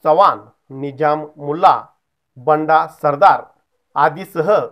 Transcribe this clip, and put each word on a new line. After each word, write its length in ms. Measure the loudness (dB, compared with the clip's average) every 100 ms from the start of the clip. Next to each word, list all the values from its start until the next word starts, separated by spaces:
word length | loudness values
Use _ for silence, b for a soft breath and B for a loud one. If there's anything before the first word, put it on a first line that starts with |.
चव्हाण, 360 | 0 2 2 0 -10 _ -20
निजाम 540 | -12 -12 -4 -2 -2 -6 -12
मुल्ला, 440 | -10 2 2 2 -4 _ _ _ _ -8
बंडा 480 | -2 -2 2 0 0 -4
सरदार 400 | -4 2 2 2 -6 _ _ _ _
आदीसह 560 | -2 -2 -2 -8 -4 0 -2 -2